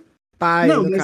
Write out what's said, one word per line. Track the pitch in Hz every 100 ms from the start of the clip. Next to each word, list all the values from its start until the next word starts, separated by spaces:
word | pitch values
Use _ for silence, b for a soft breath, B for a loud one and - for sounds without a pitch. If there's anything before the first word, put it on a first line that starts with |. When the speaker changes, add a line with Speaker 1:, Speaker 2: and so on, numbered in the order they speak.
| _ _ _ -
Speaker 1:
pai, | 170 170 254
Speaker 2:
Não, | 285
Speaker 1:
no | 185
Speaker 2:
mas | 190